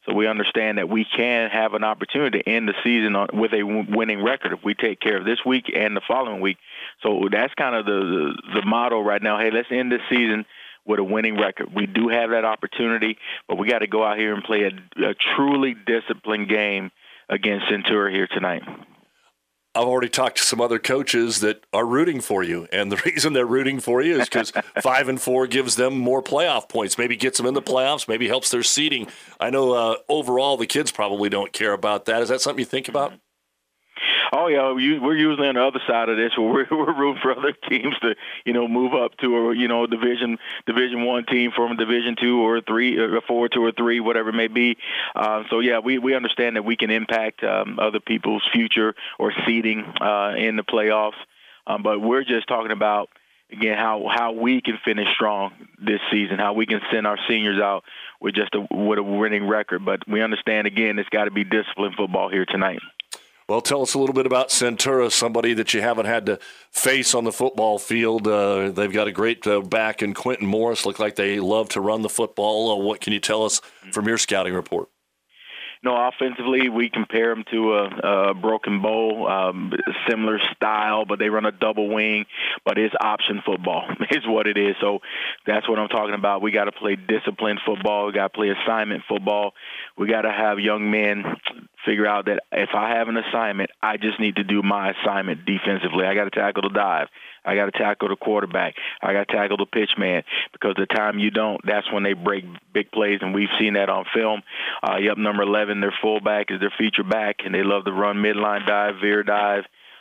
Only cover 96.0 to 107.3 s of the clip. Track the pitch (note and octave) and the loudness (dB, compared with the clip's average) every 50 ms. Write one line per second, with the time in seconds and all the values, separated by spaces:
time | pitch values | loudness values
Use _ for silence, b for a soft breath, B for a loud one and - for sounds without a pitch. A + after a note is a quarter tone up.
96 | F#2 F#2+ G2 G#2 G#2 G2 - - G2+ G2+ G2+ G2+ G2 G2 G2 G#2 G2+ F#2+ E2+ D#2 | 0 2 2 0 -2 0 -2 0 0 0 0 -2 -2 0 0 0 2 2 0 0
97 | D2 - B B B B B B B F#2 F#2+ G2+ G2+ G2+ - - A2+ G#2 G#2 _ | -2 -4 B B B B B B B -2 0 0 0 0 0 0 0 0 0 _
98 | G2+ G2+ G2 - - - G#2+ G#2 G2 F#2 F2 F#2 F2+ F2+ - B B B B B | -2 -2 -2 -2 0 0 0 0 0 0 -2 -2 -2 -2 -4 B B B B B
99 | - F#2+ G2 G2+ G2+ - - G#2+ G2+ G2 G2+ G2+ G2+ - - A2+ G#2+ - - G#2+ | -2 0 0 0 0 0 0 0 0 0 0 -2 -2 -2 0 0 0 0 0 0
100 | G2 F#2 F2+ E2+ - B B B B B B - - G#2 F#2+ F#2+ G2 - - G#2+ | 0 0 0 -2 -2 B B B B B B -2 -2 -2 0 0 -2 0 0 0
101 | G#2+ G#2+ G2+ G#2 G#2 G#2+ G2+ A2 A2 A2 G2+ - - G2 G#2+ G#2 G2+ - A2+ G2+ | 0 0 0 0 -2 0 0 0 0 0 -2 -2 -2 0 0 0 -2 -2 -2 -2
102 | G2+ G2+ G2 F2 F2 G2+ G2+ G2 F2+ F2+ F2 E2+ _ _ _ G#2 G#2 _ - A2 | 0 0 -2 0 0 -2 -2 -2 -4 -10 -18 -20 _ _ _ -4 -4 _ -2 0
103 | G#2+ G2+ G2+ G2 G2 F#2+ F#2+ G2+ G#2 G2 - - A2 G#2+ G#2 G2+ G2 G2 F#2+ F#2+ | 0 0 0 -2 -2 -2 0 0 0 0 0 0 0 2 2 2 2 2 0 -2
104 | F#2 - - A2+ A2 A2 G#2+ G#2 - B B B B B B B - - G2 F#2+ | -2 -2 -2 0 0 0 -2 -2 -6 B B B B B B B -2 -2 0 2
105 | G2+ G#2 G#2 G#2 G#2+ G#2 G#2 G#2 G2+ G2+ G2+ G#2+ G#2+ G#2 G#2 G2+ G2+ G2+ F#2+ - | 2 0 0 2 0 0 2 2 2 2 2 2 2 0 0 0 0 -2 -2 0
106 | - A2 G#2+ G#2+ G2 G#2 G#2+ G#2 G#2 - G2 F#2+ G2 G2+ - - A2 G#2+ - - | 0 2 0 2 2 2 0 0 0 -2 -2 -2 -2 -2 0 0 -2 0 0 0
107 | G2 F#2 G#2+ A2 G#2+ G#2 | 0 0 0 0 0 -2